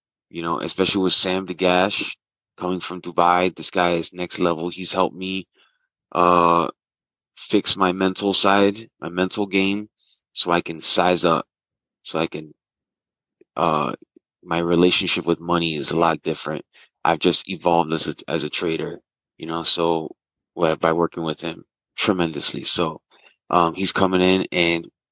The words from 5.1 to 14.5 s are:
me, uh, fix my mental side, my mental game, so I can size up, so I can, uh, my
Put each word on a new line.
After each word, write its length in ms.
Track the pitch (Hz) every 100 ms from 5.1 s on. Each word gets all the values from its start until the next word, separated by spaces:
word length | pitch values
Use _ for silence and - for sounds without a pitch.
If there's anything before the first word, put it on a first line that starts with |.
| 90
me, 300 | 92 95 87 _ _ _ _ _ _
uh, 560 | - 87 87 85 85 80 - _ _ _ _ _ -
fix 400 | - 104 - 98
my 160 | 95
mental 400 | 92 95 92 101
side, 560 | 95 101 101 101 104 113 -
my 80 | 82
mental 360 | 87 92 - 101
game, 440 | 95 95 104 107 _ _ _ _
so 180 | - 90
I 120 | 85
can 180 | - 82
size 460 | - - 90 87 85
up, 200 | 80 - _ _ _ _ _
so 180 | - 78
I 80 | 80
can, 280 | 78 78 - _ _ _ _ _ _ _ _ _
uh, 380 | - 82 78 67 - _ _ _ _
my 120 | 90